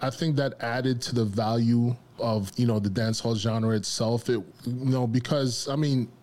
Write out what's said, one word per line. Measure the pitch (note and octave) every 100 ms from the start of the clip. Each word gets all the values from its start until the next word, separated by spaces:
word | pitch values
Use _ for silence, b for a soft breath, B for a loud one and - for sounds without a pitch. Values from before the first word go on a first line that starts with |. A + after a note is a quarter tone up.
I | C3
think | - E3 C#3+
that | C#3 -
added | A#2 B2 C3 B2
to | -
the | A#2+
value | A2 G2 A2 A#2 A#2 A#2+ A#2+ B2 - -
of, | A#2 A2 G2 -
you | A#2+
know, | G#2+
the | G2+
dance | G2 A2+ A2
hall | A#2
genre | A2 A2 A2+ A2+
itself. | A2 - - A2+ A#2 -
It, | A#2 - -
you | A#2+ B2 C3
know, | C3 A#2+
because, | B2 - D3 C3 A2+ -
I | C#3
mean | D3+ C3 A2+ -